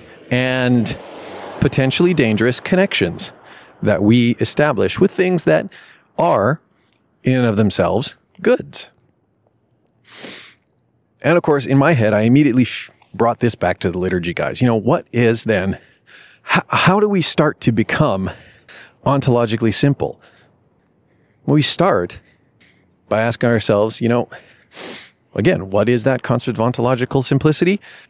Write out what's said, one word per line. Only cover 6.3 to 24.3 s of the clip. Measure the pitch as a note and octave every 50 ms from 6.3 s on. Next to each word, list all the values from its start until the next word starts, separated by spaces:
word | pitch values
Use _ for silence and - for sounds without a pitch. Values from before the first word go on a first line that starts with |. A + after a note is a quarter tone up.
| D#3 A2+ G2 A#2+ D3+ - _ _ _ _ _ _ _ _ _ _ _ _ -
in | C3 C3
and | B2+ B2
of | A#2 G#2
themselves, | G#2 A2 G2+ - - F2+ E2+ F2+ G#2+ D3 - - - _ _ _ -
goods. | F3+ A3+ B3+ - - C#3+ - - - - _ _ _ _ _ _ _ _ _ _ _ _ _ _ _ _ _ _ _ _ _ _ _ _ - - - - - - - - - _ _ _ _ _ _ _ _ _ _ _ _ _ -
And | C3+ E3+
of | F3 -
course, | E3 D3 C#3 A#2+
in | A2 C3+ C#3
my | C#3 D#3 E3+
head, | A#2+ A2 G#2+ G#2+
I | G#2 A2
immediately | A2+ B2+ D3 D3+ C#3 A2 B2+ B2
f-, | - - - - - - _ _ _ -
brought | G2 A#2 A#2 A2+ -
this | - A#2 -
back | - - F2+ F2+ -
to | - F#2
the | E2+ F#2
liturgy | F2+ F#2 F#2 F2+ E2+ F2 E2
guys. | - - C#3 - -
You | -
know, | A#2+ A2+
what | A2 G2 B2 D#3 D#3+ - _ -
is | A#2+ A#2+ A2+ A#2 A2 -
then, | A2+ G#2+ F#2+ F#2 G2 G2 - - _ _ _ _ _ - - - - _ _ _ - -
h-, | - - -
how | - - - D#3+ F#3 G#3+
do | G#3 G#3+
we | G3+ F#3 D3
start | - - - D3 D3+ - -
to | - C3 A2
become | A2+ G#2+ - - - D#3 C3+ G2 F#2+ F#2+ F#2 - - - - - _ _ - - - - - _ _ -
ontologically | - C#3 C#3 C3+ C3+ A#2+ A#2+ A#2+ G#2+ A2+ G#2+ A2+ A2 G2+
simple? | - - C#3+ C#3 - D2+ B1+ - - _ _ _ _ _ _ _ _ _ _ _ _ _ _ _ _ _ _ _ _ _ _ _ _ _
Well, | - C#3
we | D3+ C3+
start | - - - E3+ F#3+ D3 F#2+ F2 - - - - _ _ _ _ _ _ _ _ _ _ _ _ _ _ _ _ _
by | G#2+ A2
asking | A2+ A#2 A2+ - - A#2+
ourselves, | A#2 A2 - - G#2+ G2+ G#2 A2 - -
you | A#2+ A2+
know, | A#2+ B2 - -